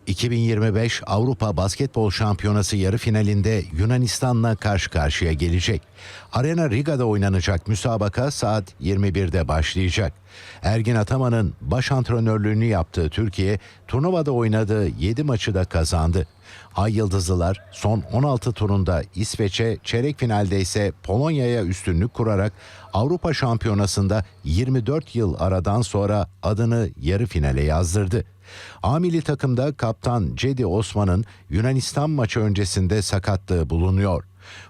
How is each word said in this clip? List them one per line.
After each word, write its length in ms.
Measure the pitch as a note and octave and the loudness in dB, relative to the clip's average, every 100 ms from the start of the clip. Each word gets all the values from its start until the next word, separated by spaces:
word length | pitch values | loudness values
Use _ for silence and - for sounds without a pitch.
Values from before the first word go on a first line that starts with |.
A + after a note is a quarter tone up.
| - | -4
iki 240 | F#2+ B2 | -4 0
bin 80 | A#2 | 2
yirmi 360 | A#2 A2 A2 | 2 2 2
beş 280 | G#2 A#2 - - | 2 0 -2 -2
Avrupa 500 | G2 B2 C3+ A2 E2+ | 0 0 0 -2 0
Basketbol 540 | F#2+ - C#3 - G#2+ | -2 -2 -2 0 0
Şampiyonası 680 | - G#2+ G2+ G#2 G#2 G2 G#2 | 0 0 0 0 0 0 0
yarı 220 | F#2 A2 | 0 0
finalinde 640 | - G#2+ G#2 G2+ G2 A2 E2+ | 0 2 2 2 2 0 -2
Yunanistan'la 840 | D#2 G#2+ B2 B2 - B2+ A#2+ A#2 A2 | 0 2 2 0 0 0 2 2 0
karşı 340 | G#2+ G2 - | 0 0 0
karşıya 420 | - D2 - E2 | 0 0 0 0
gelecek. 500 | D#2 E2+ F2 E2+ E2+ - - - - - | 0 0 0 0 -2 -6 -18 -20 -20 -6
Arena 380 | A2+ C#3 E3 D#3+ | -2 0 0 0
Riga'da 340 | A2 C#3+ C#3+ | 0 0 0
oynanacak 640 | A#2+ G#2 G2 F#2+ F2 F2+ - | 2 2 2 2 0 -2 -2
müsabaka 640 | G#2+ B2+ A2+ G2+ G#2 C3+ | -2 0 0 0 0 -2
saat 340 | C#3 A2+ G#2+ F#2+ - | -2 -2 -2 -4 -6
yirmi 340 | - G2 G2+ | -2 0 2
birde 340 | F#2 F#2+ F2 D#2 | 0 0 0 0
başlayacak. 640 | D#2 D#2+ F2+ F#2 F2 F#2 - - - - - | 0 0 0 0 0 -2 -6 -16 -20 -20 -8
Ergin 320 | - A2+ A2 | -2 0 0
Ataman'ın 600 | A#2 G2+ C3 B2+ A#2 G2 - | 0 0 0 2 2 0 -2
baş 320 | B2 C3 C3 | -2 -2 0
antrenörlüğünü 720 | C3 B2 A#2 A2+ G#2+ G#2 G#2+ | 0 2 0 2 2 2 2
yaptığı 460 | A#2 G2+ D#2+ - D#2 | 2 2 0 -2 -2
Türkiye, 480 | - G2+ - F#2+ G2+ - - - | 0 -2 0 0 -2 -6 -20 -6
turnuvada 420 | B2 E3 F#3 D3 | -2 0 0 0
oynadığı 580 | B2 A2+ A2 G#2+ G#2+ F#2+ | 0 2 2 2 0 0
yedi 340 | - F#2 A2+ | 0 -2 0
maçı 320 | D3+ A#2+ - | 0 -2 0
da 100 | F#2+ | -2
kazandı. 640 | F2+ E2+ D#2+ F2+ D#2+ F2 D2+ - - - - - | 0 0 0 2 2 0 -2 -8 -20 -20 -10 -2
Ay 200 | G#2 G#2+ | 0 0
Yıldızlılar 680 | G#2+ F#2+ F2 F#2 F2 F#2+ - | 0 0 0 0 0 -2 -8
son 300 | - G#2+ A2 - | -6 -2 -2 0
on 100 | A2 | 0
altı 300 | D3 B2+ B2+ | 0 0 -2
turunda 500 | - G#2+ G2 F2+ E2+ - | -2 0 2 2 0 -2
İsveç'e, 640 | F2+ A2 - G#2 - A2+ G2+ | -6 -4 -2 -2 0 -2 -4
çeyrek 340 | - A#2 C3+ C#3+ | -4 -2 -2 -2
finalde 420 | B2 G#2 G2+ G2 | 0 0 0 0
ise 320 | F2+ G#2+ G2+ - | 0 0 -2 -2
Polonya'ya 640 | - G2+ D3+ D3+ B2 A#2+ | -2 0 0 0 0 0
üstünlük 500 | F2+ F#2 - E2+ A2 | 0 -2 -2 0 0
kurarak 380 | - A2+ G2+ G2+ - - - - | 0 0 0 0 -4 -14 -20 -6
Avrupa 420 | F#2+ B2+ F3 F3 | 0 0 0 -2
Şampiyonası'nda 880 | D#3 B2+ A#2 A#2 G2+ G2+ - G2 G#2+ G2 - | 0 0 0 0 0 0 0 0 0 -2 -8
yirmi 420 | - E2 B2+ C3 G#2+ | -2 0 2 0 0
dört 300 | D3+ - A#2+ | -2 -2 -2
yıl 180 | G#2+ D2 | 0 0
aradan 440 | F2 F#2+ F2+ G#2 | 0 0 2 0
sonra 440 | A#2 G2+ G2+ G#2 F2 - | 0 0 0 0 -2 -4
adını 480 | - G#2 A#2 A#2 G#2 - | -2 0 2 0 -2 -2
yarı 260 | C2+ G2 - | -2 0 0
finale 360 | E2+ C#2+ C2+ | 0 0 2
yazdırdı. 600 | D2 D#2 F2 G2 F#2+ A2+ - - - - - - | 2 2 0 0 0 -2 -4 -10 -20 -20 -20 -6
A 160 | G2+ D3 | -2 0
milli 240 | F3+ E3 | 0 0
takımda 500 | D#3 C#3+ C3+ B2 C#3 | -2 -2 0 0 0
kaptan 580 | D3 A2+ A2+ - A#2+ F2 | 0 -4 -2 -2 0 0
Cedi 320 | A#1+ C3 C3 G#2+ | -2 -2 0 0
Osman'ın 580 | F#2+ - G#2 G2+ F2+ A2+ - - | 0 0 0 2 2 -2 -8 -4
Yunanistan 600 | A2 A#2+ C3+ - - D3+ | 0 2 0 -2 -2 -2
maçı 300 | D3+ A2+ B2 | 0 0 0
öncesinde 600 | G#2+ G2 G2 - F#2 G#2+ | 0 0 0 0 2 0
sakatlığı 680 | G2 G2+ G2 G2 - F2+ D#2 | 0 -2 0 -2 0 0 0
bulunuyor. 540 | E2 F2+ F#2+ G2+ E2 - - - - - | 2 2 2 2 0 -6 -18 -20 -20 -18